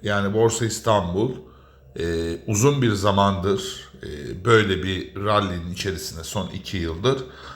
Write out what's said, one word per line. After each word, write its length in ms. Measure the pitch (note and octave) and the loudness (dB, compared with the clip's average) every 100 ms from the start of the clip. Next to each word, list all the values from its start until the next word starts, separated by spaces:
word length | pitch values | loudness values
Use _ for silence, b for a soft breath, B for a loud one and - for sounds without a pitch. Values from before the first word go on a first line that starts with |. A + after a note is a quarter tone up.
Yani 300 | G#2 G2+ G2 | -2 0 2
Borsa 320 | G#2+ A2+ - A2+ | 4 4 2 -2
İstanbul, 680 | - A#2 G#2 F2 F2+ B2+ - - B B B B - | -2 2 2 2 0 0 -2 -14 B B B B -6
e, 380 | E2+ E2 E2+ E2+ - | -2 -2 -2 -4 -2
uzun 340 | G#2 C#3 C#3+ | 2 4 4
bir 100 | A#2+ | 2
zamandır, 1000 | G2+ G2+ G2 G2+ F#2 F#2+ F#2+ - - - - | 2 2 4 4 2 0 0 -2 -10 -16 -16
e, 420 | - D2 B1+ C#2+ A#2 | -12 -10 -10 -2 4
böyle 380 | A2 G2 F2 | 6 6 0
bir 320 | F#2+ F#2 - G2 G2+ | -2 -4 -6 -6 0
rally'nin 460 | G#2 F#2+ F2 E2+ | 2 0 -4 -6
içerisinde 500 | F2 G2+ - - E2+ | -6 -4 -6 -8 -10
son 260 | D#2 G2+ F2+ | -8 -6 -6
iki 280 | F#2+ - F#2+ | -8 -6 -4
yıldır 460 | E2 E2 A#2+ C3+ - B B | -4 0 0 0 -4 B B